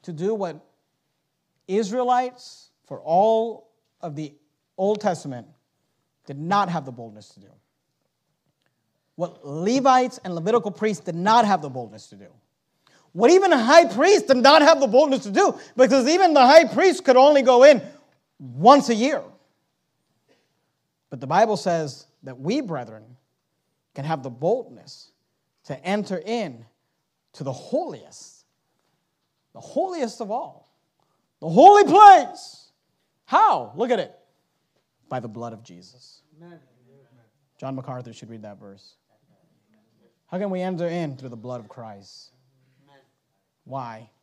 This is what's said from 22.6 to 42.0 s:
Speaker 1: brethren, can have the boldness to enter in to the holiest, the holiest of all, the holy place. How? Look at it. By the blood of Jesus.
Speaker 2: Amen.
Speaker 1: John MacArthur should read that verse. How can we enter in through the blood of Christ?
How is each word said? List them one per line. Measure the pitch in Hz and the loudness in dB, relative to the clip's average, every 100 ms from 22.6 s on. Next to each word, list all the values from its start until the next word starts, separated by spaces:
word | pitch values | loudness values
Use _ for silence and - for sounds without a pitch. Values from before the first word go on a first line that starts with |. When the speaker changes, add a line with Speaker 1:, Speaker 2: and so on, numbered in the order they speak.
Speaker 1:
brethren, | 240 147 113 110 113 123 _ _ _ _ _ _ _ - | -6 -12 -12 -20 -20 _ _ _ _ _ _ _ _ -14
can | |
have | 151 156 | -10 -10
the | 131 | -10
boldness | 117 165 254 - 110 - - _ _ _ _ _ _ | -8 -6 -6 -8 -20 -20 -20 _ _ _ _ _ _
to | - 160 | -18 -14
enter | 165 208 202 185 | -8 -8 -6 -10
in | 196 233 196 117 113 _ _ _ _ _ _ | -8 -10 -10 -14 -20 _ _ _ _ _ _
to | - | -14
the | 139 | -12
holiest, | 127 - 277 339 127 85 - - _ _ _ _ _ _ _ _ _ _ _ _ | -12 -8 -8 -8 -16 -20 -20 -20 _ _ _ _ _ _ _ _ _ _ _ _
the | - | -20
holiest | - 269 370 339 233 - | -10 -8 -8 -8 -10 -12
of | 208 | -12
all, | 233 339 _ _ _ _ _ _ _ _ _ | -12 -12 _ _ _ _ _ _ _ _ _
the | 165 | -2
holy | 175 349 415 | 8 8 8
place. | 320 370 415 359 - - - - _ _ _ _ _ _ | 4 8 8 8 4 -14 -20 -20 _ _ _ _ _ _
How? | _ 233 427 180 113 | _ 0 0 -2 -8
Look | 135 226 | -10 -6
at | 226 | -6
it. | 139 _ _ _ _ _ _ _ _ _ _ | -6 _ _ _ _ _ _ _ _ _ _
By | 131 | -12
the | 117 | -12
blood | 110 117 | -16 -16
of | 110 | -18
Jesus. | 117 87 92 127 _ _ _ 156 | -20 -20 -20 _ _ _ _ _
Speaker 2:
Amen. | 170 165 _ 120 131 139 131 127 _ _ _ _ | -20 -20 _ _ _ _ _ _ _ _ _ _
Speaker 1:
John | 135 | -14
MacArthur | 131 131 127 120 | -14 -14 -16 -18
should | 110 110 | -20 -20
read | 113 | -20
that | 107 101 | -20 -20
verse. | 101 98 _ _ _ _ _ _ _ _ _ _ _ _ _ _ _ | -20 -20 _ _ _ _ _ _ _ _ _ _ _ _ _ _ _
How | 180 | -10
can | 202 | -8
we | 185 | -8
enter | 185 175 170 | -8 -8 -8
in | 175 156 131 | -8 -10 -12
through | 135 | -18
the | 117 | -18
blood | 120 123 | -16 -16
of | 104 | -18
Christ? | - 113 101 | -20 -20 -20